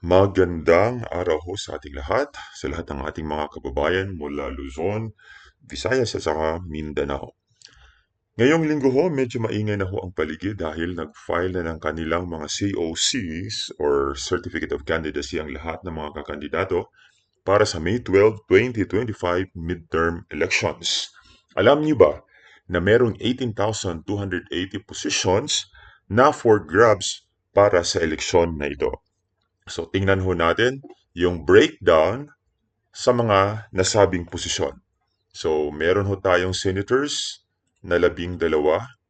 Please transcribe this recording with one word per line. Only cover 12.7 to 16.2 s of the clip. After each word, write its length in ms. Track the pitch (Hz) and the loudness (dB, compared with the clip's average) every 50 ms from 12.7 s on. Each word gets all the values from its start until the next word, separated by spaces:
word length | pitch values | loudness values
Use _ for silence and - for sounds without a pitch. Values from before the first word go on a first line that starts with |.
| 98 - | -2 -2
O 160 | 85 80 82 | -4 -4 -4
Cs 800 | - - - - 135 104 82 80 85 95 107 107 - - - - _ 78 | -2 -2 -2 -2 -4 -6 -6 -8 -8 -8 -8 -8 -8 -10 -10 -8 _ -2
or 320 | 73 71 71 69 69 69 | 0 0 2 0 -2 -4
Certificate 560 | 69 - - 92 85 - 87 - 85 78 78 | -6 -6 -4 -4 -4 -4 -6 -8 -6 -6 -4
of 160 | - 71 - | -6 -8 -4
Candidacy 560 | - 82 82 80 78 71 71 71 - - 85 78 | -4 -4 -4 -4 -4 -6 -6 -8 -6 -6 -8 -8
ang 80 | 76 | -8
lahat 320 | 67 67 71 82 82 82 - | -10 -10 -8 -8 -10 -8 -10
ng 160 | 90 82 80 | -10 -10 -10
mga 240 | 76 73 73 78 | -10 -10 -10 -12